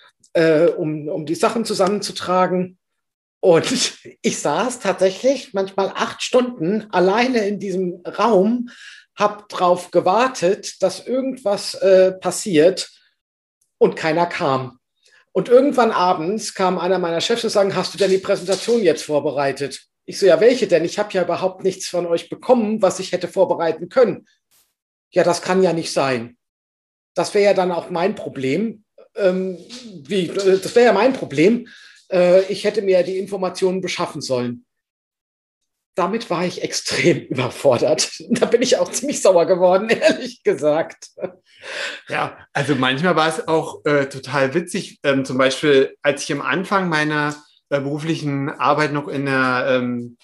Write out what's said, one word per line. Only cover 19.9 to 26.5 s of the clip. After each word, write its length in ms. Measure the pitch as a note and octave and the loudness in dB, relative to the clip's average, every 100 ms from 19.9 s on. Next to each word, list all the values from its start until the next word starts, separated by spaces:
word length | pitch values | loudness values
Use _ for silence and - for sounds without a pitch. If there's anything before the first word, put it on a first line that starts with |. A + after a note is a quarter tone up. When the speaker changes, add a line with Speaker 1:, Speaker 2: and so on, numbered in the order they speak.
| _ | _
Speaker 1:
Ich 140 | - F3 | -16 2
so, 80 | G3 | 4
„Ja, 140 | D#3 | 6
welche 260 | A3+ B3+ F#3+ | 6 4 2
denn? 180 | E3 | 2
Ich 140 | E3+ - | 2 -4
hab 140 | G#3 | -4
ja 80 | F#3+ | -2
überhaupt 420 | E3+ E3 F#3 F#3 | -2 -2 -4 -2
nichts 240 | F#3+ F#3 - | -4 -4 -6
von 180 | F3 E3+ | -6 -2
euch 220 | E3+ - | -4 -4
bekommen, 540 | D#3 - B3 G#3 A3 | -6 2 2 2 0
was 180 | F#3 F3+ | 0 0
ich 120 | F#3 | -6
hätte 160 | F3+ E3+ | -6 -4
vorbereiten 600 | G3 F3+ E3 E3 D#3+ F3+ | 0 0 0 -2 -4 -2
können.“ 380 | C4 A3+ - - _ _ _ _ _ _ _ _ | 2 2 0 -12 _ _ _ _ _ _ _ _
„Ja, 140 | F3+ | 0
das 180 | F3 E3+ | 2 0
kann 200 | F#3 F#3 | 0 2
ja 100 | F#3 | 2
nicht 200 | E3 D#3 | 0 -4
sein.“ 440 | F3 C3+ B2 A#2+ - _ | -2 -2 -2 -6 -16 _